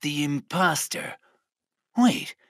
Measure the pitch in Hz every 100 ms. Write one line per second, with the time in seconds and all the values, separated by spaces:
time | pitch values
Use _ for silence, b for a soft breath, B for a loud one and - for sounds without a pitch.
0 | 147 147 147 143 - 175 180 151 - -
1 | - - _ _ _ _ _ _ _ -
2 | 247 - - -